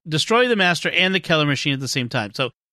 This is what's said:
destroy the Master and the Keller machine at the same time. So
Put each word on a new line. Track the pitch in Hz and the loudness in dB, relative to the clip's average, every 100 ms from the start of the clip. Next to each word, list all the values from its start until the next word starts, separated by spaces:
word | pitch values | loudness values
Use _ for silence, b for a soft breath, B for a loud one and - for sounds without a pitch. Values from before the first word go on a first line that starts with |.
| 160 | -4
destroy | 156 - 233 247 | -2 2 2 4
the | |
Master | 214 180 165 180 | 2 2 0 0
and | 175 185 | 0 2
the | 185 | 0
Keller | - 160 147 | 0 0 2
machine | 135 147 | 0 -2
at | 135 | -4
the | 135 | -4
same | 139 120 | -4 -4
time. | 127 104 | -4 -4
So | - 127 - _ | -6 -6 -8 _